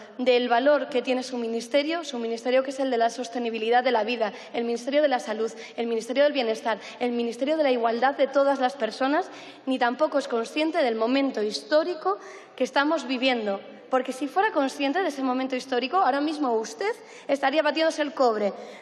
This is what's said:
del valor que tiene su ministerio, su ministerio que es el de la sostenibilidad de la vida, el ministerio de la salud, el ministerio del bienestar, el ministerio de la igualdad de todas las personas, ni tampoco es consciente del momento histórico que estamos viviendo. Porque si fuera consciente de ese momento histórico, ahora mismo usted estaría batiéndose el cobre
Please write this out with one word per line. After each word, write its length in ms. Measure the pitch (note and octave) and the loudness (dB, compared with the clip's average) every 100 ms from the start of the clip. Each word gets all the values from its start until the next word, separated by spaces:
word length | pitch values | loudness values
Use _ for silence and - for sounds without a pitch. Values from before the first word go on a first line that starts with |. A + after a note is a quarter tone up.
| - - | -14 -2
del 320 | B3 B3 B3 | 2 2 4
valor 400 | A#3 C4+ C#4+ C4 | 2 4 2 2
que 140 | B3 | -2
tiene 200 | C4 B3+ | 0 -2
su 140 | B3+ B3 | -2 -6
ministerio, 680 | A3+ A3+ A3+ C#4+ D4 E4 | -4 -4 0 0 2 -2
su 140 | D#4+ B3 | -4 -6
ministerio 440 | A3+ A3+ B3+ B3+ | -4 -4 0 0
que 80 | C4+ | 0
es 100 | C4+ | -2
el 100 | C4+ | -2
de 60 | A#3 | 2
la 140 | A3+ | 2
sostenibilidad 760 | A#3 B3 B3+ A#3 A3+ A3 A#3+ | 0 -6 -4 -4 -2 2 2
de 80 | B3+ | 4
la 100 | A#3+ | 2
vida, 300 | G#3+ A#3+ G#3+ - - | 0 0 -2 -4 -10
el 100 | - | -6
ministerio 380 | A#3 A#3 C4 C#4+ | -4 -4 0 2
de 60 | D4+ | 4
la 120 | B3 | 2
salud, 320 | A#3 G#3+ A3+ - - - | -2 -4 -4 -6 -12 -6
el 100 | A#3 | -2
ministerio 360 | A3+ A3+ B3+ | -2 -2 2
del 100 | D4 | 4
bienestar, 460 | C4+ A#3 A3 A#3 G#3 - - | 4 0 -2 -2 -4 -6 -4
el 120 | B3 | -2
ministerio 460 | A#3+ A#3 A3 C#4 D#4+ | 0 -2 -2 0 2
de 60 | |
la 60 | C#4+ | 2
igualdad 460 | B3 A3+ A#3 B3+ C#4 | 4 2 2 2 4
de 120 | C4+ | 2
todas 320 | C#4+ C#4 C4+ | 4 4 4
las 160 | B3+ B3+ | 0 0
personas, 520 | A3 G#3+ C4 D4+ F#4+ - - - - | -4 0 0 0 -2 -10 -18 -12 -4
ni 120 | C4 | 0
tampoco 400 | A#3+ B3+ D#4 C#4+ | 0 2 0 0
es 80 | - | 0
consciente 520 | A#3 A3+ D4+ D#4+ E4+ | -4 -2 -2 0 2
del 160 | C4 | 2
momento 480 | A3 A3+ C4+ C4+ A3 | 2 2 2 2 0
histórico 720 | G#3+ G3+ - D4+ E4+ E4+ F#4 G4+ - - - - | -2 -4 2 2 2 -2 -2 -4 -6 -18 -20 -4
que 80 | |
estamos 420 | B3+ C#4+ C#4+ D#4+ B3 | 0 2 2 0 0
viviendo. 540 | B3+ C4 B3 G#3 G3 - - - | 0 2 0 -2 -4 -8 -18 -2
Porque 240 | C4 C4 | -2 -2
si 120 | C4 C#4+ | -4 -2
fuera 240 | F4+ G#4+ | 2 2
consciente 520 | E4 C4+ C#4 C#4 D#4+ | 2 0 0 -2 0
de 60 | F#4 | -2
ese 140 | C#4 | -2
momento 340 | C4 B3+ C4 B3+ | -2 -2 -2 -4
histórico, 420 | - B3 A#3+ F#4 | -2 -2 0 2
ahora 240 | E4 C#4 | 2 2
mismo 320 | D4+ D4 C#4 | -2 -2 0
usted 400 | A3+ A3+ - G4+ A#4 - - - | 0 -2 -4 -4 -4 -10 -16 -4
estaría 340 | - C4+ D4+ | 0 2 2
batiéndose 380 | D4+ D4+ D#4+ D#4 | 2 2 0 0
el 140 | D4 | -4
cobre 400 | - B3+ G#3+ G3+ - - - | 2 2 4 -2 -4 -14 -18